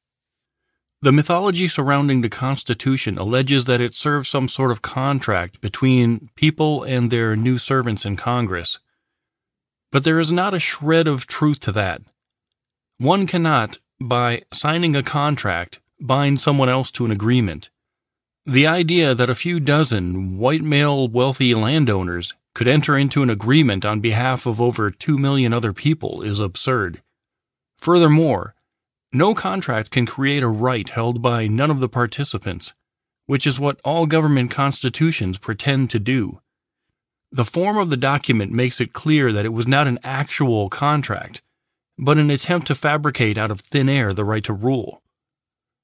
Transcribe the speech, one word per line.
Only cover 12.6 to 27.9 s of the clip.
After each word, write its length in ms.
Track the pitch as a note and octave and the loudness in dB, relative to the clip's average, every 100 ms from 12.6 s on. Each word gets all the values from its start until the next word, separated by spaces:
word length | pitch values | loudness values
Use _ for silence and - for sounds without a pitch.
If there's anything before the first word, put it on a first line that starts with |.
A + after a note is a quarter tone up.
| _ _ _ - | _ _ _ -2
One 280 | B2+ F#3+ F#3+ | 2 2 2
cannot, 520 | F3+ E3 C#3 G#2+ - _ - | 0 2 0 -2 -8 _ -12
by 440 | B2 B2 A#2+ A#2+ - | -4 0 0 -2 -8
signing 420 | - D3 E3 E3+ | -6 -4 0 0
a 80 | C#3 | 0
contract, 800 | C3+ D3+ D3 C#3+ G2+ E2+ F2 - _ - | 0 -2 -2 -2 -2 -4 -6 -14 _ -12
bind 380 | B2 C3+ C#3+ C#3 | -2 2 2 2
someone 300 | - C#3 B2+ | 2 2 2
else 240 | C3 B2+ | 2 -2
to 120 | - | -4
an 60 | A#2 | -2
agreement. 580 | G#2 G#2+ B2+ G#2 D2 - _ _ _ _ _ _ _ - | 0 2 2 2 -4 -14 _ _ _ _ _ _ _ 0
The 220 | B2+ D#3 | 2 4
idea 440 | F3 D#3+ F3 D3+ | 2 2 2 2
that 160 | A#2+ B2 | 2 0
a 60 | |
few 240 | B2 F3 E3+ | 0 -2 -2
dozen 800 | C#3 C#3+ D3+ G#2+ F2+ F#2 F#2+ F#2 | 2 2 2 0 -2 -4 -4 -2
white 240 | B2 D#3+ | 0 0
male 460 | D#3+ C#3+ D3 C#3 B2+ | 0 2 2 0 0
wealthy 440 | A#2+ C3 B2+ B2+ | 0 0 2 2
landowners 800 | A2+ A2 D#3+ C3 G2 F2+ F2 F2 - _ | 2 2 2 2 2 -2 -6 -8 -14 _
could 140 | - A#2 | -2 2
enter 280 | D3+ D3 C#3 | 2 2 2
into 280 | C#3 C#3+ | 2 2
an 60 | C3 | 0
agreement 540 | G#2 G#2+ D3+ C3+ G2 | 0 2 4 4 2
on 140 | G#2 G#2+ | -2 -2
behalf 480 | A2+ A2 C3 B2 B2 | 0 0 -2 -2 -4
of 140 | G#2+ | 0
over 320 | A#2+ A2+ G#2 | 0 0 -4
two 260 | - - C#3+ | -4 -2 0
million 340 | C#3 C#3 B2 | 2 2 2
other 200 | A#2 A2 | 0 -2
people 500 | F#2+ D3 D#3 - - | -2 -2 -2 -4 -6
is 160 | G#2 G2+ | -6 -4
absurd. 640 | G#2 F#2+ - B2+ F#2 D#2+ _ _ _ _ _ _ _ _ | -4 -4 -2 -2 -2 -8 _ _ _ _ _ _ _ _
Furthermore, 760 | - | 2